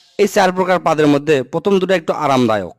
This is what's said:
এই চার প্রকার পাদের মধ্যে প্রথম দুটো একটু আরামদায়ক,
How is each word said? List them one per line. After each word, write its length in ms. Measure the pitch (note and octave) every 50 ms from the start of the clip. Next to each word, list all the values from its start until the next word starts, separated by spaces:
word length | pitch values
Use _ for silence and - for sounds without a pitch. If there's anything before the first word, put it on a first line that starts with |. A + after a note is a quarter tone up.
| _ _ _ -
এই 100 | G#3 G3+
চার 240 | - G#3 F#3+ F#3
প্রকার 280 | F3+ F#3 F#3 F3+ F#3 F3
পাদের 280 | D#3 E3+ D#3+ D3+ D3+ D3
মধ্যে 360 | C#3+ C#3+ D3 D#3 D#3 C3+ B2
প্রথম 360 | - - E3 - G3+ G3 F#3+
দুটো 140 | F3+ F3 F#3+
একটু 200 | F3+ E3 - F3+
আরামদায়ক, 640 | - D3+ C#3 C3+ B2+ B2 A2 A2 G#2 F#2 E2 -